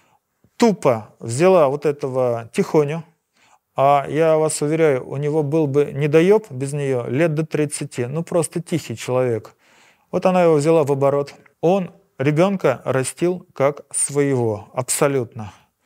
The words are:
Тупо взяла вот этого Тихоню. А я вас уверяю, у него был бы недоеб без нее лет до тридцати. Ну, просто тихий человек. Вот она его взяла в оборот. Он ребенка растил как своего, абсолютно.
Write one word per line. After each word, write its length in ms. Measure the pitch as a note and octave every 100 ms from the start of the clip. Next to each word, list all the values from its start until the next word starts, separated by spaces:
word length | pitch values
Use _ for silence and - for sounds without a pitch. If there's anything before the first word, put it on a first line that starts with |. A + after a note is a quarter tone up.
| _ _ _ _ _ -
Тупо 580 | A#3 F#3 D3 A2+ G#2+ _
взяла 500 | A2+ A#2+ F#3 F#3 C#3
вот 160 | D3 D#3
этого 640 | C#3+ C3+ B2+ B2+ A#2 A#2
Тихоню. 500 | - F#3+ D#3+ C#3+ D#3+ - _ _ _ _ _ _ -
А 300 | C#3 C#3+ C#3
я 280 | C#3+ E3 D#3
вас 240 | D#3 -
уверяю, 460 | D3 D#3+ D#3+ C3 -
у 80 | C3+
него 260 | D3 D#3
был 240 | C#3+ D#3+ D3
бы 280 | C#3 C#3+
недоеб 580 | C#3 D3 D#3 F3 G#3+ A3
без 220 | B2+ C3+
нее 320 | D3 C#3 B2+ A#2+
лет 260 | B2+ E3+
до 120 | D3+ D#3+
тридцати. 640 | D#3 D3 - D3 - A#2+
Ну, 160 | D3+
просто 380 | E3+ F3+ D#3 F3
тихий 360 | - D#3+ - A2+
человек. 580 | - B2+ B2+ A2 - _ _ _ _ _ _
Вот 140 | F3+ F#3
она 180 | F#3
его 120 | E3+ D#3
взяла 280 | D3 E3
в 80 | C#3
оборот. 420 | C#3 C#3 C#3+ C#3+ - _ -
Он 300 | D#3+ G3 F3 - _ -
ребенка 640 | C3+ D3+ F#3+ G3 D3+ A#2+
растил 640 | - C3 C3 - F3 F3+ -
как 320 | - C#3 D3 -
своего, 760 | - - C#3+ C#3+ B2+ A#2 G#2 -
абсолютно. 800 | - C3 - D3 C#3 A#2 A2+ G#2+ - _ _